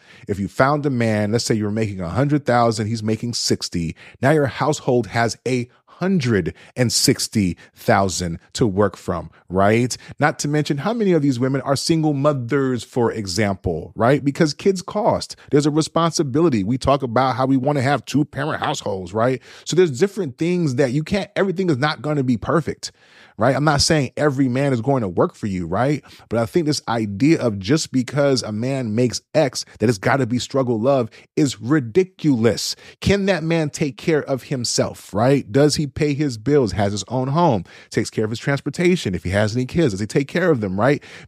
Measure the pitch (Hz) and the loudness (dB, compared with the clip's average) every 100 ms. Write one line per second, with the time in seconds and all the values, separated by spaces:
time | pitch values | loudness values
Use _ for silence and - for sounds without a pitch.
0 | _ - - 95 95 - 135 147 143 123 | _ -18 -8 -4 -2 2 2 2 0 0
1 | 117 107 104 117 - 113 104 107 107 95 | 2 2 0 0 0 0 0 -2 -4 -4
2 | 87 95 143 147 139 120 117 110 104 113 | -4 0 2 0 2 2 2 0 -4 -4
3 | 107 110 120 - - 110 - 87 80 - | -2 -2 -4 -6 -2 -2 -2 -4 -4 -6
4 | - - 127 156 139 - 139 147 - 123 | -16 -2 2 2 0 -2 -2 -2 0 0
5 | 101 117 117 - 120 127 120 _ _ - | 0 -2 -2 -2 -4 -4 -6 _ _ -6
6 | 185 190 123 104 82 - - - 120 - | 0 0 2 2 0 -6 -10 -2 0 2
7 | - 117 - 113 92 82 - - - 104 | 2 0 -2 0 0 -2 -10 -6 0 2
8 | 98 85 87 82 - - 120 95 101 - | 2 -2 -6 -8 -10 -2 0 2 0 0
9 | - 87 80 - - 90 101 113 123 - | -6 -6 -8 -16 -6 2 4 4 0 -4
10 | - - 147 - 151 151 147 143 170 240 | -12 -2 -2 0 -2 -2 -2 -2 -2 0
11 | 202 165 143 120 131 135 131 139 - 165 | 2 2 2 0 0 -2 -2 -2 0 2
12 | 151 139 147 143 117 143 135 123 - 131 | 2 2 0 0 0 0 0 -2 -4 0
13 | 117 - 98 90 104 95 95 80 - - | 0 0 -4 -2 0 -2 -4 -6 -6 0
14 | 117 143 143 135 160 - 202 190 - 208 | 2 2 0 0 0 0 0 0 -4 -2
15 | 214 90 - - - 143 147 151 151 165 | 0 0 -4 -14 0 2 2 0 0 0
16 | 165 - 147 120 170 117 95 127 - 139 | 0 0 -2 2 2 2 0 0 2 0
17 | 135 113 131 120 131 135 131 147 127 139 | 0 0 0 0 2 2 2 0 0 0
18 | - - 147 135 147 131 - - - 98 | 0 -2 0 -4 -6 -4 -4 -4 -6 -6
19 | 90 107 123 127 - - - 160 180 123 | -4 0 0 0 -8 -16 -2 2 2 2
20 | 196 214 160 - 165 180 160 123 - 151 | -2 -2 -8 -4 -2 0 0 2 0 0
21 | 156 202 160 - 196 175 185 127 151 156 | -2 -4 -2 -2 -2 0 0 0 0 -2
22 | 147 151 127 117 - 160 147 - - - | -4 -2 0 0 0 0 -2 -8 -14 -18
23 | _ - - - 117 131 147 143 - 160 | _ -20 -18 0 0 2 2 2 2 2
24 | 123 - 147 131 135 123 143 123 113 135 | 0 -2 0 2 0 0 0 0 0 0
25 | 101 90 175 - 107 92 82 92 131 147 | 0 0 -2 -2 -6 -4 -2 -2 0 -2
26 | - - - 113 117 175 151 143 - 117 | -6 -20 -6 -4 0 0 0 -2 -4 -4
27 | 110 98 139 156 120 101 95 156 - 131 | -4 0 2 2 0 -2 0 -2 0 -4
28 | 123 147 143 135 - 107 127 135 117 107 | -2 0 0 0 -2 -6 -4 -4 -2 0
29 | 127 101 - 151 143 - - - 110 104 | 0 -2 -4 0 0 -2 -12 -2 0 0
30 | 123 135 123 120 - 131 127 113 123 139 | 0 0 0 -4 -2 -2 0 0 2 0
31 | 113 - - - 147 107 113 156 120 180 | -2 -8 -8 0 0 0 0 0 2 0
32 | 185 - 156 123 113 90 - - - - | 0 0 0 4 2 2 -4 -10 -16 -4
33 | - 202 196 175 160 165 151 - 151 - | 0 2 2 0 0 0 0 -2 -4 -4
34 | - 151 - 135 - 135 117 - 104 95 | 0 0 0 -4 -4 -6 -2 -2 -2 -6
35 | - 98 123 143 104 120 147 - 147 - | -6 0 2 2 2 4 4 2 -4 -2
36 | 151 139 151 117 117 147 113 90 101 101 | -2 0 -2 -4 2 2 2 0 -2 -2
37 | - 131 127 151 175 107 82 - - - | -4 -4 0 2 2 2 -2 -14 -6 -4
38 | 104 - 107 117 - 139 - 135 180 180 | -2 -2 -4 -2 -2 -2 -4 -2 0 2
39 | 110 90 90 101 104 117 127 170 151 95 | 0 -4 0 0 2 0 -2 0 0 0
40 | 110 151 139 175 180 135 104 95 123 135 | -2 -2 -2 0 2 2 0 0 2 0
41 | - - | -4 -20